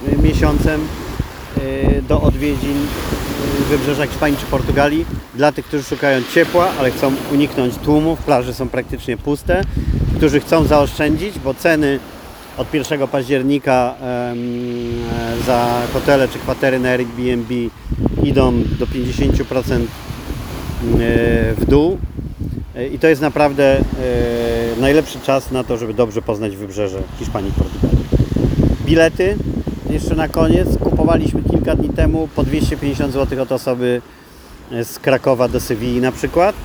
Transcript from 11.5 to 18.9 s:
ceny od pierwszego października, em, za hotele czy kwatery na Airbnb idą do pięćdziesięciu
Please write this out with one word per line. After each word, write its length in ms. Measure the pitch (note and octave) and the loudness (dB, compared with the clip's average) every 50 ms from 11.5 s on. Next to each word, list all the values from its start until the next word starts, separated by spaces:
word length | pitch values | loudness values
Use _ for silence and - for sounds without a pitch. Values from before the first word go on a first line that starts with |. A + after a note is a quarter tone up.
| C3 | -6
ceny 460 | - - F3 E3 D#3 D3+ C#3 C#3 C3 - - - - - - - - - - - - | 0 2 2 2 4 2 2 0 -2 -4 -10 -16 -18 -18 -18 -18 -18 -18 -14 -8 -6
od 120 | C3 - | -6 -2
pierwszego 360 | - D3+ C3 - D#3+ C#3+ C3+ B2 | -2 -2 -2 0 0 0 0 0
października, 880 | - C#3 B2+ A#2+ C#3+ C3+ B2+ C3+ C#3+ C#3+ - C#3+ C3 B2+ B2 B2 B2+ B2 | 0 -2 0 0 0 2 2 2 0 2 2 2 2 4 2 0 -2 -6
em, 360 | C3+ B2+ B2 A#2+ B2 B2 A#2+ A#2+ A#2+ B2 A#2+ A#2+ B2 B2 A#2+ A#2+ A#2+ A#2+ A#2+ A#2+ A#2 A#2 A#2 A#2 A#2 A#2 A#2 A#2 A#2+ | -6 -6 -4 -4 -4 -4 -4 -6 -6 -4 -4 -6 -6 -6 -6 -6 -6 -4 -4 -4 -4 -4 -4 -4 -2 -4 -2 -2 0
za 360 | B2 B2+ A#2+ A#2+ A#2+ A#2+ A#2+ A#2+ A#2 A#2+ | 2 2 2 4 2 2 0 -2 -2 -2
hotele 340 | C3 B2 C#3+ C#3+ C3+ C3 A#2+ | -2 2 4 4 4 4 2
czy 120 | - C3+ | 0 -6
kwatery 400 | - - C3 A#2+ - C3+ C3 B2+ | -4 -4 -2 0 2 2 2 2
na 100 | B2 B2+ | 2 2
Airbnb 640 | B2+ B2 B2+ A#2 A#2 A#2 B2 B2 B2 A#2+ A#2 A2+ B2 B2 A#2 A2+ - - - - - - - - - - - | 2 0 0 -2 -4 -4 -2 0 0 0 -2 -2 -2 -2 -2 -4 -6 -10 -8 -6 -4 -2 0 -2 0 0 0
idą 400 | C#3+ C3 C#3 C3 B2+ A#2+ A#2 A2+ G#2+ - - | 2 4 4 4 4 4 2 0 0 0 -2
do 80 | B2+ | -2
pięćdziesięciu 580 | A#2 | -4